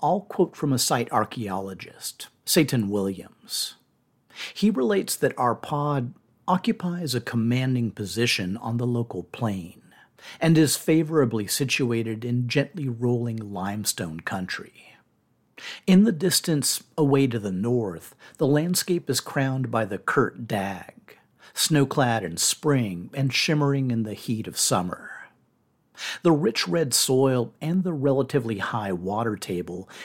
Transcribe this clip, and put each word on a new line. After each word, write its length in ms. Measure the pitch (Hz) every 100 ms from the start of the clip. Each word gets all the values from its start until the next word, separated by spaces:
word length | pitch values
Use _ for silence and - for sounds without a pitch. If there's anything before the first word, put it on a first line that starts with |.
I'll 180 | 147 196
quote 340 | - - 175 -
from 160 | 147
a 60 | 123
site 340 | - 131 120
archaeologist, 1160 | 120 107 - 104 95 98 90 - - - - - _ -
Satan 440 | 180 147 127 98
Williams. 840 | 104 98 87 - _ - - - - _ _ _ _ _ - -
He 160 | - 208
relates 460 | 214 233 196 - -
that 200 | 131 -
Arpad 800 | 123 113 - 147 147 143 123 - _ _ -
occupies 680 | 180 233 220 180 175 156 120
a 60 |
commanding 680 | - 120 113 127 131 123 113
position 640 | - 98 104 120 - 92 101
on 200 | 113 120
the 100 | 120
local 360 | 120 117 92
plain 580 | 85 - 113 95 85 - - - _ _ - -
and 160 | 160 160
is 180 | 143 -
favorably 720 | - 160 156 160 123 110 98
situated 800 | - 131 - 123 113 113 110 120
in 220 | 120 120
gently 420 | 143 - 175 135
rolling 480 | 113 123 123 120 113
limestone 800 | 104 98 98 104 98 - 85 80
country. 720 | - 95 92 - - - - - _ _ _ _ _ - - - -
In 180 | 185
the 80 | 226
distance, 720 | 156 180 - - 147 - - - -
away 300 | 143 139 135
to 100 | 113
the 140 | 101
north, 640 | 92 113 123 104 82 - - - -
the 100 | 139
landscape 600 | 147 175 180 - 170 -
is 120 | 127
crowned 500 | - 143 135 131 120
by 160 | 113 101
the 140 | 101
Kurt 480 | - 143 110 - 113
Dag, 720 | 107 95 92 - - - - _ _ -
snowclad 720 | - - 151 135 147 123 113
in 140 | 87 85
spring 720 | - - 151 135 107 87 -
and 180 | 139 135
shimmering 600 | - - 151 143 139 127
in 100 | 117
the 140 | 110 101
heat 320 | - 113 -
of 100 | -
summer. 540 | - 104 90 - - - - _ _ _ _ _ _ - - -
The 80 | 175
rich 360 | 151 208 - 180
red 280 | 170 143 -
soil 580 | - 131 135 127 117 -
and 220 | 156 185
the 100 | 180
relatively 640 | 151 139 135 131 143 117 101
high 360 | - 113 101
water 420 | 87 92 104 113 101
table 520 | - 87 85 90 95 -